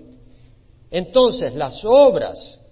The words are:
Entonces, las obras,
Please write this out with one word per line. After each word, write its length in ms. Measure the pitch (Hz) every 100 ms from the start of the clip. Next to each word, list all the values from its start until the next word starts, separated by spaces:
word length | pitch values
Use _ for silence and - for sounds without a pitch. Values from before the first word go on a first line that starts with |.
| - - - - - _ _ _ -
Entonces, 640 | 170 180 254 247 254 143 151
las 260 | 139 - 214
obras, 760 | 262 277 175 104 - - - _